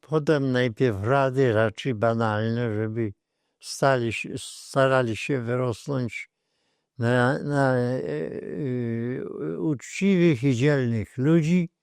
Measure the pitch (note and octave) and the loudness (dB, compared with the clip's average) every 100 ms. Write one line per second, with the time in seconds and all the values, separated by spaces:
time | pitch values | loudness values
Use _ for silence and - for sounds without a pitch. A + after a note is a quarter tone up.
0 | - D#3 D3 D3+ C3+ B2+ B2+ A2 C3 G2+ | -2 -2 2 2 4 2 0 2 2 2
1 | G#2 C#3 C3+ B2+ C3 G#2+ A2 - C#3+ A2+ | 2 2 2 2 4 4 2 0 -6 0
2 | A#2 A2+ A2+ G#2+ A2 A#2 A#2+ G#2 A2 A2 | 2 2 0 0 0 -2 -2 -2 -4 -4
3 | A2+ G2 _ _ _ _ - - C#3+ C3 | -6 -6 _ _ _ _ -14 -2 2 2
4 | A#2 G#2 - B2 - - - - C3+ C3 | 0 -4 -8 -10 -12 -18 -6 2 4 4
5 | B2 G#2+ - C#3 A#2 B2 B2+ A2 - C#3 | 0 -4 -4 -4 -2 -2 -2 -4 -4 -4
6 | B2 - - _ _ _ _ _ _ _ | -4 -8 -16 _ _ _ _ _ _ _
7 | A#2 B2 B2 D3+ D3 C#3+ C3+ B2+ B2 B2+ | 0 2 2 0 -2 0 2 2 0 -2
8 | - D3+ D#3+ - - - C#3+ B2 A#2 A2+ | -4 -6 -6 -8 -10 -8 -6 -4 -4 -4
9 | A#2 C3 - - D3+ D#3+ E3+ C#3+ - - | -4 -6 -8 -8 -8 -4 -4 -4 -6 -4
10 | G3 F#3+ E3+ C3+ C3+ A#2+ C#3+ C#3+ B2 A#2 | 0 4 4 2 2 2 2 2 0 -2
11 | G2+ - C3 E3 D#3 F3+ E3+ _ | -4 -2 4 4 4 2 0 _